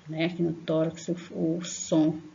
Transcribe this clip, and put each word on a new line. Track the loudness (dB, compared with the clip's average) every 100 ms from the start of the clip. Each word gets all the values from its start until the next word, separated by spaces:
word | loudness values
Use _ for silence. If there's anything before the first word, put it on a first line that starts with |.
| -10
né? | -2 -2
Aqui | 2
no | 0
tórax, | 0 0 2 2 -2 -6
o, | -6 -6 -2 0 0
o |
som, | -2 -8 0 4 4 2 -6